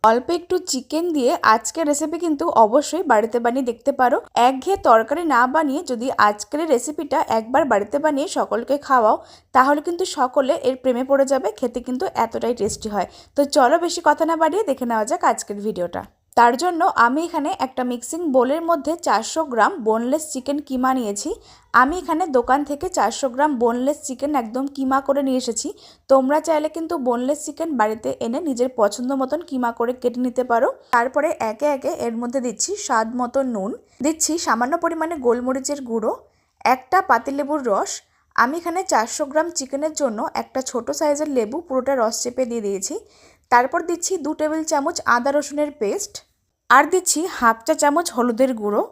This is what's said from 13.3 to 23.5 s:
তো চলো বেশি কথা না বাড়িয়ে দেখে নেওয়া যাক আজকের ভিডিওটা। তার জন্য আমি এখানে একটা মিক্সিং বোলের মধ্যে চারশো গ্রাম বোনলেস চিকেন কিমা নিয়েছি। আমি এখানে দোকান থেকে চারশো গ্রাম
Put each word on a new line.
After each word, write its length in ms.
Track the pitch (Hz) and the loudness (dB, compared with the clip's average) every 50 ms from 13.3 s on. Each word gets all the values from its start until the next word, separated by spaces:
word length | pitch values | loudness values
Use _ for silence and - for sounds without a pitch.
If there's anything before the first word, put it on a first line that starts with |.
| _ | _
তো 60 | - 285 277 - | 0 0 2 4
চলো 220 | 294 262 240 302 339 | 4 6 6 4 2
বেশি 220 | 339 339 339 349 330 | 0 -2 -4 0 2
কথা 200 | 311 294 302 330 | 2 2 4 2
না 80 | 311 330 | 0 2
বাড়িয়ে 260 | 320 330 311 311 403 440 | 2 2 2 2 0 0
দেখে 200 | 320 262 - 254 | -2 -2 -2 -2
নেওয়া 180 | 233 233 220 214 | -2 -2 -2 0
যাক 180 | 233 311 359 - | -2 -2 0 2
আজকের 340 | - - 233 - - 202 202 | 0 0 0 -4 -10 -10 -6
ভিডিওটা। 440 | 202 220 208 185 175 175 - - - - _ _ _ _ - | -6 -6 -4 -4 -6 -6 -6 -10 -10 -12 _ _ _ _ 2
তার 180 | 254 233 240 247 | 4 4 4 4
জন্য 240 | 247 330 359 349 320 359 381 - | 2 0 -2 0 2 0 2 4
আমি 240 | - 233 233 262 302 339 | 4 4 4 4 0 -2
এখানে 260 | 339 - 320 277 302 381 - | -2 -4 -4 -2 -2 -2 -4
একটা 220 | 262 262 - - 247 | -4 -6 -4 -6 -4
মিক্সিং 360 | 247 247 233 - - 320 320 359 302 | -4 -4 -6 -8 -10 -8 -4 -4 2
বোলের 300 | 254 262 240 254 285 330 | 4 4 4 4 2 0
মধ্যে 300 | 330 330 339 311 262 294 330 339 | 2 0 0 0 0 -4 -4 -2
চারশো 400 | - 294 247 302 330 - - 320 320 | 0 0 2 2 0 -2 -2 -4 -2
গ্রাম 280 | 285 247 226 208 247 403 330 220 | -2 2 4 4 4 2 0 0
বোনলেস 400 | 220 220 226 233 247 269 320 311 - | 0 0 0 0 -2 -2 -2 -4 -6
চিকেন 280 | - 262 247 - 285 294 | -10 -8 -6 -4 -4 -4
কিমা 300 | 294 - 262 247 254 262 262 | -4 -6 -4 -2 0 0 0
নিয়েছি। 360 | 262 240 208 202 202 - 311 453 - _ - - _ _ _ - | 0 -2 -4 -6 -6 -6 -8 -8 -8 _ -20 -20 _ _ _ 4
আমি 200 | 233 254 269 330 359 | 4 4 4 2 -4
এখানে 260 | 320 302 320 311 370 339 | -4 -2 -2 -2 0 2
দোকান 320 | 262 247 233 - 254 285 294 | 2 0 4 4 2 2 2
থেকে 220 | 277 285 277 - 370 | -2 -6 -6 -6 -4
চারশো 380 | - 302 214 214 226 - - 262 | 0 0 0 0 0 -2 -4 -4
গ্রাম 220 | 233 254 294 302 | 0 0 0 0